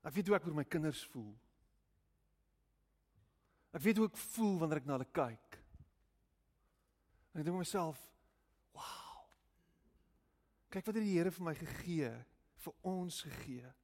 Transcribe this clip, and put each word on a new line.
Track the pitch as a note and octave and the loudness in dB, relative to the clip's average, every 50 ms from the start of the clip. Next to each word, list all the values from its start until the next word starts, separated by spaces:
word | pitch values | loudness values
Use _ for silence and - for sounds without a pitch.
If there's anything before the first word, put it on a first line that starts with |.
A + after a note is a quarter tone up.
| - | -8
Ek | D3+ D3+ | -2 0
weet | F#3+ F#3+ | 0 6
hoe | F#3+ G#3 | 6 6
ek | F#3 - | 6 6
oor | E3+ D3+ | 2 0
my | D3+ C#3+ | 0 0
kinders | - - E3 D#3 D#3 C#3+ - - | 2 0 2 2 2 0 -2 -8
voel. | - - C3 A2 G#2 G#2 A2+ _ _ _ _ _ _ _ _ _ _ _ _ _ _ _ _ _ _ _ _ _ _ _ _ _ _ _ _ _ _ _ _ _ _ _ - _ _ _ _ _ _ _ _ _ _ | -10 -10 -10 -10 -10 -12 -16 _ _ _ _ _ _ _ _ _ _ _ _ _ _ _ _ _ _ _ _ _ _ _ _ _ _ _ _ _ _ _ _ _ _ _ -20 _ _ _ _ _ _ _ _ _ _
Ek | - E3+ | -8 2
weet | C3+ G#3 A3 | 4 4 6
hoe | G#3+ A3 | 6 4
ek | G3 - | 2 2
voel | - - - - A3+ A3 G#3 G3 F3 | -6 -10 -8 -2 2 2 2 4 2
wanneer | E3 D#3+ D3+ | 2 2 0
ek | C#3+ B2+ | 0 0
na | C#3 | -2
hulle | C#3+ B2+ C3 - | -2 -2 -2 -2
kyk." | - E3+ C#3+ A#2+ A2+ - - _ - - - - - - - _ _ _ _ _ _ _ _ _ _ _ _ _ _ _ _ _ _ _ _ _ _ _ _ _ _ _ _ _ _ | 0 0 0 0 -2 -8 -16 _ -20 -20 -20 -20 -20 -20 -20 _ _ _ _ _ _ _ _ _ _ _ _ _ _ _ _ _ _ _ _ _ _ _ _ _ _ _ _ _ _
En | E3 | -2
ek | D3+ | 0
dink | D#3+ F3 | 0 0
vir | F#3 | 0
myself, | F3 - - G3 E3+ D#3+ D3 - - - _ _ _ _ _ _ _ _ _ _ _ _ | 0 0 0 0 0 0 -2 -6 -14 -20 _ _ _ _ _ _ _ _ _ _ _ _
"Wow. | _ - - - - - - - - - - - - _ _ _ _ _ _ _ _ _ _ _ _ _ _ _ _ _ _ _ _ _ _ _ _ _ _ _ | _ -12 -10 -10 -10 -12 -12 -14 -16 -18 -20 -20 -20 _ _ _ _ _ _ _ _ _ _ _ _ _ _ _ _ _ _ _ _ _ _ _ _ _ _ _
Kyk | - F#3+ - | -6 -4 -2
wat | A3+ G#3 | 0 0
het | A3+ G#3+ | 2 4
die | G#3 F#3+ E3+ | 4 4 6
Here | E3 F#3 | 4 4
vir | E3+ - F3+ | 0 0 -4
my | E3 D3+ | -4 -4
gegee, | - E3+ D3+ - - - F3 E3+ D#3+ C#3+ A#2 A2+ A#2+ A#2+ - _ _ _ _ _ | -4 -6 -8 -8 -8 -4 -2 0 2 0 0 -2 -6 -12 -16 _ _ _ _ _
vir | - - E3 - _ | -12 -12 -12 -12 _
ons | - F#3 F#3 F#3 F3+ F3+ - - | -4 -2 -2 -2 -2 -4 -6 -6
gegee." | - D3 B2+ - - D#3 C3 B2 A#2+ B2+ C3+ _ | -8 -8 -10 -10 -10 -10 -10 -10 -10 -14 -20 _